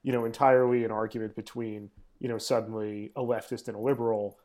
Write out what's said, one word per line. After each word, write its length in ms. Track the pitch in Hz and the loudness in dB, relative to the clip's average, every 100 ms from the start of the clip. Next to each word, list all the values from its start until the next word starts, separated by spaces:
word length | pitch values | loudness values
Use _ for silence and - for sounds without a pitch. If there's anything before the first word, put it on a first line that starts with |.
you 100 | 135 | -2
know, 120 | 123 | 0
entirely 600 | 117 117 135 127 127 123 | 0 4 6 8 6 4
an 60 | 117 | 2
argument 440 | 107 110 117 110 | -2 -4 -4 -8
between, 560 | 110 104 123 113 107 104 - - - | -8 -10 -8 -6 -8 -12 -20 -20 -10
you 80 | 123 | -6
know, 100 | 113 | -4
suddenly 720 | - 120 110 110 107 104 104 - | 0 0 0 -4 -6 -6 -8 -6
a 40 | |
leftist 460 | 123 117 - 117 - | -2 -2 -4 -10 -8
and 80 | 104 | -4
a 40 | |
liberal. 580 | 120 123 117 107 101 - | 0 0 0 0 -2 -8